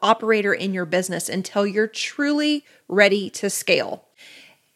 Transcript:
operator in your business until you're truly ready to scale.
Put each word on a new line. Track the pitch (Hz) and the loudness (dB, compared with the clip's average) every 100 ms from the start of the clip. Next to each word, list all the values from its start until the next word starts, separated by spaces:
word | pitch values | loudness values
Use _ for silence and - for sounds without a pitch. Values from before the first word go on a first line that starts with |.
operator | 196 226 220 220 202 | 2 2 2 2 2
in | - 196 | 0 -2
your | 185 170 | -4 -2
business | 180 180 170 - | -2 -2 -4 -4
until | 190 180 208 202 | -6 -4 -2 0
you're | 202 220 | 0 -2
truly | - - - 285 294 302 294 - _ - | -2 -8 -2 0 0 0 -2 -6 _ -4
ready | 190 196 202 190 | 4 4 4 -2
to | - 202 | -6 -6
scale. | - - 165 98 87 _ _ - - - _ _ | -4 0 0 0 -8 _ _ -20 -20 -20 _ _